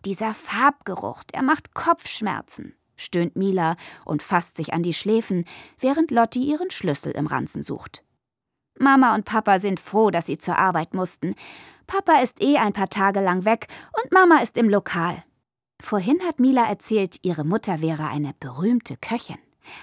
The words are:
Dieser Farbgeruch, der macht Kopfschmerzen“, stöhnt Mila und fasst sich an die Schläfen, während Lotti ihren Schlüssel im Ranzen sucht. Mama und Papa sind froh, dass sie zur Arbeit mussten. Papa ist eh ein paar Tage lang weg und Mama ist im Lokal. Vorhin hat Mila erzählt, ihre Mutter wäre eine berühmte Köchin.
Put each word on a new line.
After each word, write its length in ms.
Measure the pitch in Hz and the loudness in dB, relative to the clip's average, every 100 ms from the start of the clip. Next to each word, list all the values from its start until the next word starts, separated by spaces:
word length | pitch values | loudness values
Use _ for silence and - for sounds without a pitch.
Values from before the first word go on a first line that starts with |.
Dieser 300 | 196 185 220 | -6 -4 -4
Farbgeruch, 880 | 214 - 208 277 285 - 180 104 - | -6 -8 2 2 2 -10 -8 -8 -10
der 200 | - - | -12 -4
macht 300 | 262 311 - | 0 0 -4
Kopfschmerzen“, 1040 | - 339 330 - - 208 113 - - - _ _ - | -6 0 0 -2 -6 -4 -6 -6 -10 -10 _ _ -18
stöhnt 400 | - 175 175 - | -6 -2 -2 0
Mila 400 | 196 185 160 175 - - | 0 2 0 -2 -10 -18
und 180 | - 151 | -6 -6
fasst 360 | - 180 - - | 0 -2 -2 -6
sich 160 | 147 | -4
an 100 | 170 | -2
die 100 | 170 | -2
Schläfen, 520 | 160 202 220 - 180 170 - - - | -2 0 0 0 -4 -4 -12 -20 -4
während 320 | 254 302 320 | -2 2 2
Lotti 320 | 233 226 247 | 2 2 0
ihren 280 | 277 302 370 | -2 -2 -4
Schlüssel 420 | - 175 139 - | -4 -4 -2 -4
im 140 | - 151 | -4 -4
Ranzen 360 | 131 - - | -4 -4 -6
sucht. 400 | - 117 - - _ _ _ _ _ _ _ - | -6 -10 -12 -20 _ _ _ _ _ _ _ 0
Mama 340 | 269 269 247 | 4 6 4
und 100 | 208 | 2
Papa 360 | - 220 208 190 | 0 -2 2 2
sind 200 | 202 185 | 2 -4
froh, 300 | - 208 214 | -2 2 2
dass 160 | 170 - | 2 -2
sie 140 | 147 | -6
zur 180 | - - | -2 2
Arbeit 380 | 190 175 165 190 | 2 0 -4 -4
mussten. 400 | 185 - 180 - - - - - - | -4 -4 -6 -8 -14 -20 -20 -20 -6
Papa 360 | 392 359 294 | -4 4 4
ist 200 | 254 - | 4 0
eh 160 | 269 285 | 2 4
ein 160 | 214 | 2
paar 160 | 202 190 | 0 -4
Tage 300 | 208 196 196 | 0 0 2
lang 260 | 190 185 202 | 0 2 2
weg 220 | 226 - - - - | 0 -2 -18 -8 -6
und 100 | 508 | 2
Mama 280 | 381 359 311 | 6 8 6
ist 180 | 247 247 | 4 2
im 100 | 226 | 4
Lokal. 560 | 202 - 180 170 160 - _ _ _ _ _ | 4 0 -4 -4 -6 -16 _ _ _ _ _
Vorhin 400 | - 208 185 349 | -4 -2 2 0
hat 160 | 359 - | 0 2
Mila 260 | 262 262 233 | 4 4 2
erzählt, 520 | 202 - 214 190 - | -2 -2 0 0 -4
ihre 220 | 185 156 | -4 -2
Mutter 380 | 151 220 214 160 | -2 -2 -2 -2
wäre 260 | 160 151 151 | -2 -4 -6
eine 260 | 147 143 - | -4 -6 -8
berühmte 580 | 131 127 202 240 - 123 | -12 -4 0 0 -2 -12
Köchin. 400 | - 240 - - _ _ - - | -6 -6 -8 -18 _ _ -20 -20